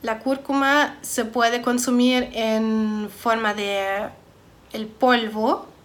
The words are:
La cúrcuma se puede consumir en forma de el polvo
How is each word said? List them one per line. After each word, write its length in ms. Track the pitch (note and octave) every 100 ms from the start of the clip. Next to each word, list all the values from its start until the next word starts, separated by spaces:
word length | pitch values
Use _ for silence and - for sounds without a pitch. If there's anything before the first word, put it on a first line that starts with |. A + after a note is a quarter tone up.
La 160 | A#3+ A3
cúrcuma 760 | C4 C4+ - C#4 C4+ D4 C#4+ -
se 240 | - -
puede 380 | A3 B3 A#3 A#3+
consumir 680 | A#3+ B3 B3 B3 B3 B3+ B3
en 760 | A3 A3 A3 A3 A3 G#3+ G#3+ G#3
forma 440 | - A#3+ A3+ G#3+
de 540 | G#3 G3+ G3 G3 G3 G#3+ - - - - - -
el 140 | A3 A3
polvo 800 | - B3+ A#3+ A3 G#3+ A3+ G#4 - -